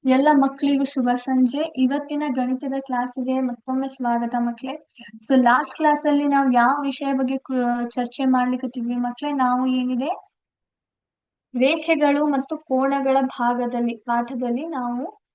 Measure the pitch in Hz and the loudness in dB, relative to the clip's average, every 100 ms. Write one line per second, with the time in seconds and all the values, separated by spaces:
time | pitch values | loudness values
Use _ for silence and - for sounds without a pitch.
0 | 262 262 294 285 269 269 285 277 277 269 | 4 4 6 4 2 0 0 0 0 -2
1 | 240 254 269 262 247 277 302 - 254 285 | 0 -2 0 2 2 0 -6 0 0 0
2 | 285 294 294 254 247 254 277 269 269 247 | -4 -4 -2 -2 -2 -4 -4 -6 -4 -4
3 | 254 269 254 262 254 233 - 262 269 269 | -4 -6 -2 -2 -2 -6 -6 -4 -4 -4
4 | 247 233 233 240 240 233 262 302 _ - | -2 -2 -2 -2 -2 -4 -10 -12 _ -20
5 | - 220 - 262 240 254 294 - 302 294 | -20 -20 2 4 6 4 2 0 2 2
6 | 302 285 285 277 269 247 240 285 277 262 | 2 2 2 2 4 4 4 2 -2 -4
7 | 277 262 254 269 - 262 240 240 240 247 | -2 -2 -2 -4 -4 -2 0 -2 -4 -4
8 | 240 - 269 254 254 254 254 254 233 240 | -6 -2 2 2 2 -2 -4 -6 -4 -2
9 | 240 240 294 285 254 247 262 254 254 247 | -4 -4 -4 0 2 2 0 0 0 -2
10 | 277 415 _ _ _ _ _ _ _ _ | -4 -6 _ _ _ _ _ _ _ _
11 | _ _ _ _ _ 247 269 330 - 320 | _ _ _ _ _ 0 2 2 0 2
12 | 285 285 302 277 277 311 - 262 269 277 | 4 2 2 0 -2 -8 -2 0 2 0
13 | 269 269 262 - 240 247 240 240 240 233 | 2 2 0 -2 -2 0 -2 -2 -2 -4
14 | - 240 240 262 240 240 330 277 247 240 | -2 -2 -2 -4 -2 -4 -4 -6 -6 -6
15 | 330 - _ | -8 -12 _